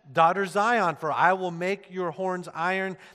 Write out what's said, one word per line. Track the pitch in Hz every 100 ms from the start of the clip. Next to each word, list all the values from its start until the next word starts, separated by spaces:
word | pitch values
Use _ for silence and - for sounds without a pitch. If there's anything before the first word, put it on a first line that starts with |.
| 143
daughter | 143 165 185
Zion, | 190 190 220 233 180 147
for | 156
I | 120 170
will | 190 180
make | 170 180 202 -
your | 180 175
horns | 185 185 180 175
iron | 160 175 190 190 175 -